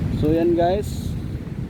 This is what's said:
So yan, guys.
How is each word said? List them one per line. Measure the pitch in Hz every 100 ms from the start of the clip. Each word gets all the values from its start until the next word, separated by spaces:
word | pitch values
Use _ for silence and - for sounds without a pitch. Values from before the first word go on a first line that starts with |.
| - -
So | 151
yan, | 165 170
guys. | 170 175 202 - - - - - - - -